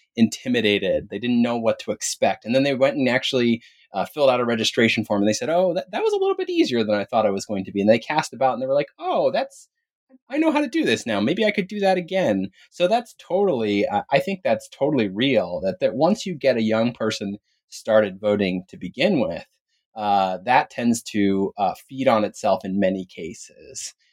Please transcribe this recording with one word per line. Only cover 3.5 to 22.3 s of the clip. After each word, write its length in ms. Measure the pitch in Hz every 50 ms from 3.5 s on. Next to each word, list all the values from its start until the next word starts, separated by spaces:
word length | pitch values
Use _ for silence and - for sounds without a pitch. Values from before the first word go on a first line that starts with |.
| 117 113 - - _ _ _ _ -
uh, 100 | 98 92
filled 240 | - - 151 143 131
out 120 | 123 123
a 40 | 123
registration 600 | 117 117 113 107 - - - 117 113 - 113 107
form, 160 | - 107 98
and 80 | 101 110
they 40 | 107
said, 160 | - 123 131
"Oh, 240 | 160 175 190 185 165
that, 160 | 185 185 -
that 120 | 185 233 427
was 80 | 440
a 60 | 415 392
little 180 | 381 392 381
bit 140 | 370 370 370
easier 340 | 359 330 311 - 123 117 107
than 120 | 104 104
I 100 | 104 101
thought 200 | - - 113 107
it 60 | 104
was 140 | 98 98 -
going 180 | - 107 98 95
to 80 | 98
be." 80 | 95 101
And 100 | 98 107
they 100 | 113 120
cast 320 | - - 151 156 151 -
the 60 | - 117
ballot, 180 | 131 131 123
and 60 | 113
they 60 | 131 131
were 60 | 135
like, 180 | 143 147 - _ -
"Oh, 320 | 320 370 339 311 - -
that's, 380 | - 220 269 269 - - - _ _ _ _ _ _ _ _ _ 262 _ _ -
I 80 | 247 311
know 140 | 320 320
how 80 | 254 294
to 80 | 294 254
do 160 | - 330 277
this 220 | 151 113 - -
now. 160 | 120 107 98
Maybe 240 | 101 127 175 202 214
I 60 | 208
could 180 | 202 - 185 185
do 100 | 208 208
that 180 | 196 190 190 185
again." 540 | 175 160 185 190 180 123 101 95 190 190 - _ _ _
So 180 | - - 175 180
that's 260 | 220 233 233 - - -
totally, 680 | - - 170 190 208 196 151 120 113 104 104 101 - -
uh, 160 | - 101 - -
I 80 | 139 139
think 220 | - 196 196 - -
that's 240 | 127 113 110 - -
totally 400 | - - 139 151 156 127 110 98
real, 540 | 92 104 127 139 131 107 90 85 90 85
that, 180 | 90 95 92 -
that 160 | - - 90
once 300 | 123 151 175 214 - -
you 100 | 196 175
get 220 | 143 - 135 120 117
a 40 |
young 320 | 113 107 107 110 117 120 117
person 440 | - 113 107 104 - 107 98 101 - _ _ _ _ _ _
started 500 | - - - 113 107 110 107 98 92 95
voting 460 | 104 104 104 104 101 92 92 92 90 _
to 80 | -
begin 460 | - - 90 - 123 147 202 196 143
with, 240 | 101 82 85 76 - - _ _ _ _ _ _ _ _ -
uh, 440 | 110 107 104 101 98 95 92 92 90 90
that 240 | 120 123 139 147 -
tends 320 | - - 120 120 113 - -
to, 480 | - - 107 101 98 98 98 98 95 - -
uh, 160 | 101 92 87 - - -
feed 180 | 139 131 131 131
on 160 | 117 107 104
itself 400 | 101